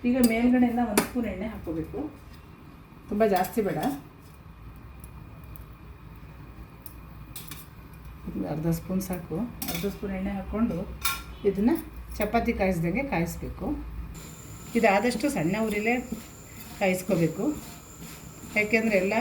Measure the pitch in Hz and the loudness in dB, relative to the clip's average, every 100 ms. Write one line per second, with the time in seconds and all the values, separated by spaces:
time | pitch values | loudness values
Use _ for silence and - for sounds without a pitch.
0 | 247 254 233 226 247 247 240 233 226 202 | 4 6 6 8 6 6 6 4 4 2
1 | - 254 214 185 214 214 175 160 156 214 | 2 -2 -2 -4 -6 -6 -6 -6 -4 -6
2 | 294 - - - - - - - - - | -8 -10 -18 -18 -18 -18 -18 -18 -20 -18
3 | - 208 220 185 185 233 196 151 226 277 | -4 4 6 6 4 2 2 2 0 -2
4 | - - - - - - - - - - | -10 -20 -20 -18 -18 -16 -16 -16 -16 -16
5 | - - - - - - - - - - | -16 -16 -16 -16 -14 -14 -16 -16 -18 -16
6 | - - - - - - - - - - | -16 -16 -16 -16 -16 -16 -16 -16 -16 -16
7 | - - - - - - - - - - | -16 -16 -12 -12 -12 -14 -14 -16 -16 -14
8 | - - - 196 175 151 165 165 - 185 | -14 -10 -8 -4 -2 0 0 0 0 -2
9 | - 175 - 156 240 - - 175 202 - | 0 -6 -4 -4 -4 -4 -4 -2 -2 -2
10 | 202 190 196 196 190 208 226 170 202 - | -4 -2 -2 -2 -2 2 2 2 -4 -4
11 | - - - - 208 196 226 330 - - | -2 -2 -8 2 2 6 6 6 0 -12
12 | - - 214 233 233 220 190 170 170 208 | -10 -2 2 4 2 4 4 4 2 2
13 | 277 185 170 - - - 196 294 - - | 0 0 0 -2 -8 -4 -2 -2 -4 -8
14 | - - - - - - - 233 214 196 | -10 -12 -14 -14 -14 -14 -2 6 6 6
15 | 240 233 285 220 156 208 220 208 220 247 | 4 2 0 2 2 2 2 2 2 0
16 | - 220 - - - - - - 190 185 | -2 -8 -10 -16 -16 -16 -14 0 2 2
17 | - 170 160 190 262 302 - - - - | 2 4 4 2 -2 -2 -10 -16 -16 -16
18 | - - - - - 214 208 226 220 196 | -14 -14 -16 -14 -2 0 4 4 6 4
19 | 190 220 | 4 2